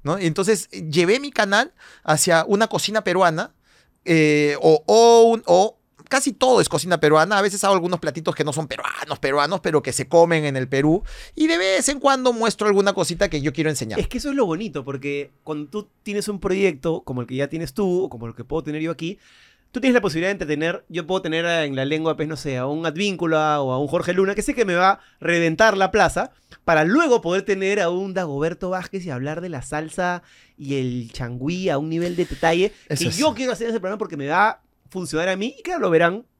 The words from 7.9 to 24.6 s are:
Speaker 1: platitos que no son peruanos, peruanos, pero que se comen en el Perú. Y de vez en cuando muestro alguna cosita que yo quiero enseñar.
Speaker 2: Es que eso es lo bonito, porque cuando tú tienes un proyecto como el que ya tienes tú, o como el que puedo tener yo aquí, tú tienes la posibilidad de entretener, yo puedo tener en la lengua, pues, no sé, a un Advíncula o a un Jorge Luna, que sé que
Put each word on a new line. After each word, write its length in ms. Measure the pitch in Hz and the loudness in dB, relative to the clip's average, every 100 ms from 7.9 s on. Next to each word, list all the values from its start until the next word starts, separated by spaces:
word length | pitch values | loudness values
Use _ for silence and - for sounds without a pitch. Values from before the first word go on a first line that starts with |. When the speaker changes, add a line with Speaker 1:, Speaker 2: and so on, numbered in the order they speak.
| 175 | -4
Speaker 1:
platitos 340 | 156 143 160 160 | -4 -4 -6 -2
que 80 | |
no 80 | 143 | -4
son 160 | 143 151 | -4 -8
peruanos, 520 | 113 - - 151 143 | -8 -8 -10 -10 -4
peruanos, 420 | 139 143 147 185 | 0 0 0 0
pero 200 | 175 156 | 0 0
que 120 | 135 | 0
se 160 | 143 131 | -6 2
comen 340 | 170 170 160 | 4 6 4
en 140 | 147 135 | 0 -2
el 100 | 131 | -2
Perú. 340 | 135 147 180 - - - | 0 2 2 -2 -14 -16
Y 140 | - 311 | -2 0
de 100 | 339 | 2
vez 300 | 381 381 269 | 2 0 0
en 140 | 285 | 0
cuando 320 | 277 269 254 | 2 2 2
muestro 340 | 233 226 - 214 | 2 -2 0 2
alguna 240 | 196 196 | 2 2
cosita 380 | 190 165 170 196 | 0 -4 -2 -2
que 100 | 151 | -2
yo 140 | 147 | -4
quiero 160 | 143 151 | -2 -4
enseñar. 280 | 143 113 104 | -4 -4 -4
Speaker 2:
Es 80 | - | -4
que 80 | 247 | -6
eso 140 | 285 | -6
es 40 | 277 | -2
lo 100 | 202 | -2
bonito, 380 | 160 220 143 | -2 -6 -10
porque 480 | 131 135 143 143 139 _ - | -10 -8 -6 -8 -8 _ -12
cuando 240 | 151 147 | -10 -8
tú 180 | 214 208 _ | -12 -12 _
tienes 240 | - 202 202 | -8 -6 -6
un 140 | 202 | -6
proyecto 600 | 190 190 196 139 165 165 - | -4 0 0 0 -4 -4 -6
como 160 | 127 | -8
el 60 | 117 | -6
que 80 | 131 | -4
ya 100 | 143 | -4
tienes 260 | 160 151 | -4 -8
tú, 300 | - 196 180 | -2 0 0
o 60 | 185 | -4
como 180 | 120 117 | -8 -14
el 80 | 117 | -14
que 80 | |
puedo 200 | 117 156 | -8 -8
tener 180 | 151 151 | -6 -6
yo 100 | 160 | -6
aquí, 260 | 160 165 208 _ _ _ _ _ | -6 -8 -10 _ _ _ _ _
tú 80 | 247 | 0
tienes 120 | 262 | 2
la 80 | 247 | 4
posibilidad 280 | 196 156 185 | 2 -2 -2
de 20 | |
entretener, 520 | 196 156 147 160 180 _ | -2 -4 -2 -2 -4 _
yo 160 | 165 156 | -10 -4
puedo 160 | 185 | -4
tener 240 | 175 160 170 | -2 -2 0
en 300 | 170 151 131 | 0 -2 -4
la 100 | 135 | -2
lengua, 300 | 156 160 151 | 0 -2 -2
pues, 120 | 151 | -4
no 100 | 151 | -6
sé, 200 | 147 127 | -6 -4
a 80 | 131 | -4
un 220 | 151 165 | -4 -4
Advíncula 760 | 156 208 175 165 156 151 147 | -2 -4 -2 0 0 2 0
o 100 | 135 | 0
a 60 | 127 | -2
un 100 | 147 | -2
Jorge 260 | 170 165 | -2 0
Luna, 200 | 175 190 | 0 0
que 80 | 202 | 0
sé 140 | 247 | -4
que 100 | 254 | -2